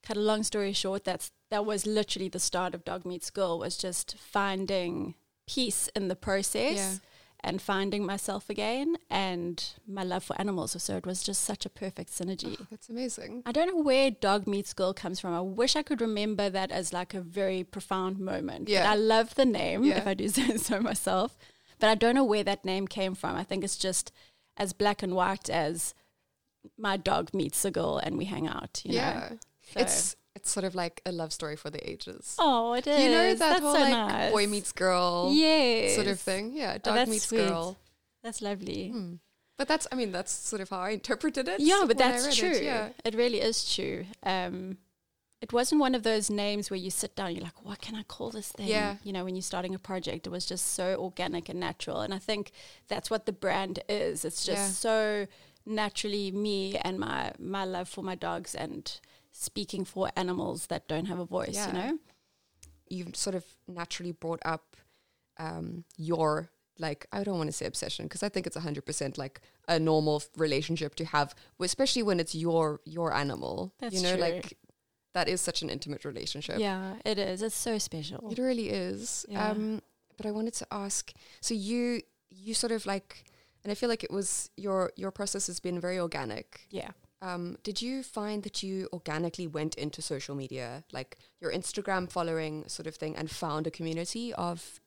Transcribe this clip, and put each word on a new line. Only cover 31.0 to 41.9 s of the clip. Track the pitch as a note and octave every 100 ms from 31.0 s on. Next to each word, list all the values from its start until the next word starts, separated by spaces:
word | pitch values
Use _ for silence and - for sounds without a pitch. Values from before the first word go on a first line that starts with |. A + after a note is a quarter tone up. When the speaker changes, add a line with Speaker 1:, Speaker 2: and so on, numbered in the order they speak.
| -
Speaker 2:
a |
love | F3 D#3+
story | - D#3 D3+
for | D3+
the | - -
ages. | - - - - -
Speaker 1:
Oh, | E4 A#3+ A#3
it | B3 C4+
Speaker 2:
You | D4 C4
know | A#3+
Speaker 1:
is. | F4+ F#4+
Speaker 2:
that | D#4+
Speaker 1:
That's | F4+
Speaker 2:
whole, | D4
Speaker 1:
so | D4
Speaker 2:
like, | C#4
Speaker 1:
nice. | A#3+ G#3 - -
Speaker 2:
boy | G#3+ G#3
meets | G#3 G3
girl | - F#3 F3+ F3+ F3 F3+
Speaker 1:
Yes. | D4+ D#4 D#4 B3+ A3+ G3+ G#3+
Speaker 2:
sort | G3+
of | F#3+
thing? | - F#3+ A3
Yeah, | C#4+ A#3 -
Speaker 1:
Oh, |
Speaker 2:
dog | - A3+
Speaker 1:
that's | B3
Speaker 2:
meets | G#3+ -
Speaker 1:
sweet. | A3+ G3
Speaker 2:
girl. | E3+ E3+ F#3+ _ _ _ _
Speaker 1:
That's | A#3 A3+
lovely. | G#3 G3+ G3+ - F#3+
Speaker 2:
Hmm. | A#3+ F3+ F3 _ _ _ -
But | C#4
that's, | D#4 -
I | B3+
mean, | A3+
that's | F3+ G3
sort | - - G#3
of | F#3+
how | F#3
I | F#3
interpreted | G#3+ - A#3 D#4 C4+ C4
it | F4+
Speaker 1:
Yeah, | D4 G4
but | E4